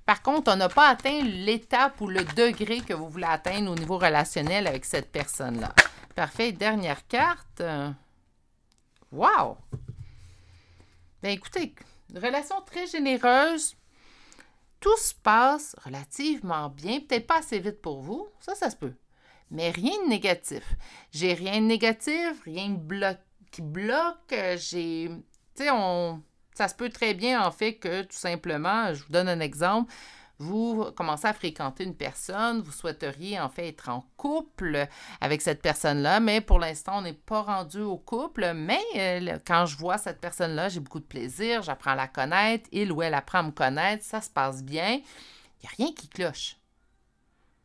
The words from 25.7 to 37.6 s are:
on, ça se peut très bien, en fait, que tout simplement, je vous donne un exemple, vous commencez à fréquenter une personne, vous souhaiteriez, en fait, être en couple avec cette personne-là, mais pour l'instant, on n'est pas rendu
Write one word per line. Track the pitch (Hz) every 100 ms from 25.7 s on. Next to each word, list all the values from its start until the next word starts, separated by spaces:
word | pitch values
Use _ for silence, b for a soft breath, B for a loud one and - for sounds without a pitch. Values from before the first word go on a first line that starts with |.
on, | 254 190 175 175 160 - _ _
ça | - 208
se | -
peut | 240
très | - 226 185
bien, | 233 254
en | 185
fait, | 156 214
que | 220 180 180
tout | 185
simplement, | - 180 170 - 151 170 214 214
je | 147
vous | -
donne | 170 180
un | 170
exemple, | 151 143 175 214 233 B B B B _
vous | 151 214 233 220 214 -
commencez | 165 151 220
à |
fréquenter | 214 175 156 143 160
une | 190 165
personne, | 147 - - 190 233 233
vous | 165
souhaiteriez, | - 170 151 147 135 185 202
en | 139
fait, | - 170
être | 156 -
en | 123 - -
couple | 285 311 320 - 180 147 143 B B B
avec | 139 147
cette | 170 147
personne-là, | 165 147 156 143 143 196
mais | 226 214
pour | 214 185
l'instant, | 165 151 - 202
on |
n'est | 180
pas | 151 - 214
rendu | 208 196